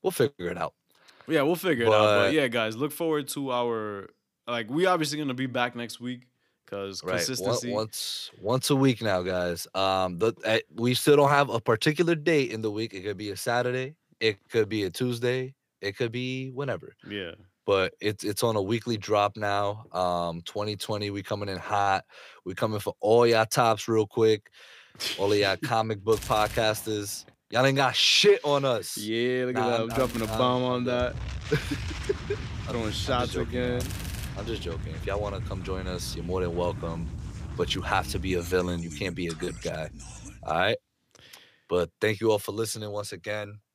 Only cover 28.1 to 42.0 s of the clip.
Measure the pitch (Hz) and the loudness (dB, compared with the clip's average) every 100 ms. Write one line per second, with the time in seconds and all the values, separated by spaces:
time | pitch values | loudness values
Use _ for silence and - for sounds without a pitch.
28.1 | - 208 202 147 143 139 117 90 - 107 | 6 6 6 4 2 2 0 -2 -8 -4
29.1 | 113 123 127 127 120 113 117 113 117 127 | 0 0 0 0 0 2 0 0 0 0
30.1 | 120 113 110 127 127 127 123 123 123 123 | 0 -4 2 2 2 0 0 0 0 -2
31.1 | - - - - 147 - 285 - - - | -4 -8 -8 -2 -2 -2 -6 -6 -8 -4
32.1 | 392 - 415 - - - 117 110 107 - | -6 -4 -6 -6 -8 -6 -4 -4 -4 -2
33.1 | 123 123 127 120 123 123 123 123 - - | 0 0 -4 -4 -2 -2 -2 -4 -6 -8
34.1 | - - - 107 113 90 82 - 78 98 | -8 -8 -8 -6 -6 -6 -6 -8 -8 -4
35.1 | 101 104 98 92 95 90 92 92 90 - | -4 -4 -4 -6 -6 -4 -4 -4 -6 -6
36.1 | 82 82 92 90 85 87 82 85 82 82 | -6 -2 -2 0 0 -2 -2 -6 -6 -6
37.1 | - - - - - 87 95 90 95 90 | -8 -10 -10 -10 -4 -2 -2 0 0 0
38.1 | 92 92 90 85 90 90 87 85 76 98 | -4 -2 -2 2 0 0 -2 -6 -6 -6
39.1 | 87 85 80 90 - 85 82 78 - - | -4 -6 -4 -6 -6 -6 -6 -8 -10 -16
40.1 | - - - - - 95 117 _ _ _ | -16 -16 -14 -2 0 2 0 _ _ _
41.1 | - - - - _ _ 90 82 _ | -20 -20 -20 -20 _ _ 0 0 _